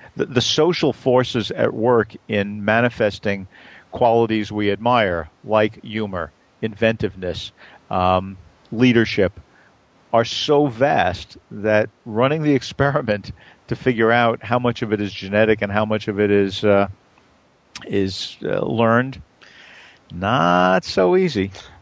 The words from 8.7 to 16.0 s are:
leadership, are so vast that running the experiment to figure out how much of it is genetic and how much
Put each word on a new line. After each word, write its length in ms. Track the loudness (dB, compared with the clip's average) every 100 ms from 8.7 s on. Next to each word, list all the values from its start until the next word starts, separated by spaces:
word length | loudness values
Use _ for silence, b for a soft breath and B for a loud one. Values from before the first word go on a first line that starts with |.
leadership, 680 | 0 4 4 2 0 0 -2 -16 b b _ _ _ _
are 120 | 0 0
so 420 | -4 2 2 2
vast 680 | 0 0 2 0 -2 -12 -20 _
that 380 | -6 0 2 0 _ -8
running 360 | 0 0 2
the 120 | 0
experiment 800 | 0 -2 -2 0 0 -2 -4 -6 -18 B B -10
to 80 | -4
figure 360 | -2 2 4
out 300 | 4 2 0
how 180 | -2 -2
much 220 | 0 -2
of 120 | -2
it 80 | -2
is 100 | -2
genetic 500 | -8 -2 2 4 2
and 100 | 0
how 140 | -2 -2
much 220 | -2